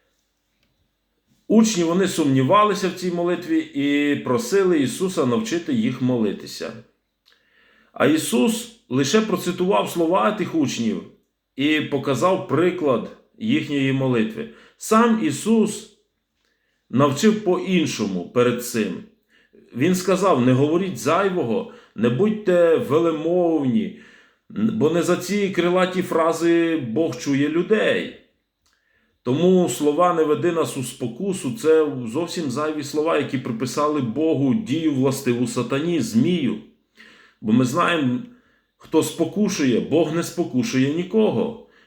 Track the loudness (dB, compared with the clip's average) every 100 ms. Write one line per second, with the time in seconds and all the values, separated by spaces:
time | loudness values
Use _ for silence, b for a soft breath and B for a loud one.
0 | B B _ _ _ _ _ _ _ _
1 | _ _ _ _ 2 4 4 2 0 2
2 | 0 0 2 2 4 4 4 0 -4 -4
3 | -6 -2 -2 -2 -2 -2 -2 -4 0 0
4 | 0 -2 0 -2 2 2 4 2 0 -2
5 | -4 0 0 0 0 -4 -2 0 0 0
6 | -2 0 0 -4 -10 -12 -12 -12 -20 _
7 | _ _ _ b b b b b b 0
8 | 2 2 0 2 2 0 -8 -18 -4 -2
9 | 2 2 0 -4 -4 -2 0 0 0 -2
10 | 0 2 0 -2 -4 -2 -2 0 -2 -4
11 | -8 _ _ _ _ -4 0 0 -2 -4
12 | -2 0 2 0 0 0 0 0 0 0
13 | -2 -16 _ -8 -2 -2 0 -2 0 0
14 | 2 2 0 -4 -12 B B B 0 4
15 | 4 2 0 -2 0 2 2 -2 -14 _
16 | _ _ _ _ _ _ _ _ -6 0
17 | 0 4 2 2 0 0 0 0 0 -2
18 | -4 -4 -4 2 2 0 -4 -4 -4 -6
19 | -12 _ _ b b -20 -14 -2 0 0
20 | 0 0 2 4 4 4 2 0 -2 -4
21 | -2 0 0 -2 -2 -4 -6 B B -6
22 | -4 0 0 0 0 4 4 2 2 2
23 | 2 0 0 0 2 0 2 0 -2 B
24 | B B B B _ -2 -2 2 0 2
25 | 0 -2 -2 -2 -2 0 0 2 0 -2
26 | -2 0 0 0 2 2 2 -2 -4 -2
27 | -2 -4 -2 0 0 0 0 2 2 0
28 | -4 -12 _ _ _ _ _ _ _ _
29 | _ _ -4 2 4 4 2 0 0 4
30 | 2 2 2 2 0 0 -2 -4 -10 -8
31 | -8 -6 -6 -4 -6 -2 2 4 2 -2
32 | -6 -6 -6 -6 -4 -4 -4 -6 -6 -2
33 | 0 0 -2 -4 -6 -6 -4 -2 -2 0
34 | -2 -2 0 0 2 0 -2 -2 0 0
35 | 0 0 -2 0 -2 -2 -2 -2 -2 -2
36 | 0 2 2 2 -2 -4 -10 _ _ B
37 | B B B B 0 2 2 0 0 2
38 | 0 -2 -8 B B B B B 0 0
39 | 0 -2 -4 0 0 2 2 2 2 2
40 | 2 -2 -4 -4 -2 -2 0 2 0 0
41 | -2 2 2 2 -4 -6 b b